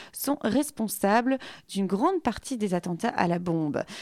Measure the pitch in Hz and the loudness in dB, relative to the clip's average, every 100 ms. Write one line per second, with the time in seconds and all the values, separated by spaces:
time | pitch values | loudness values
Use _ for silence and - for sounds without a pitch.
0 | - - - 285 - 240 294 - 214 - | -14 -6 -2 0 2 2 0 -2 -4 0
1 | 196 220 240 262 - - - 196 190 190 | 4 4 4 0 -4 -16 -6 -2 0 2
2 | 311 381 240 208 - 247 208 180 180 170 | 2 2 0 -4 -6 -4 0 0 -2 -2
3 | 226 - 175 175 175 165 156 139 - - | -2 2 2 2 0 0 0 -2 -4 -10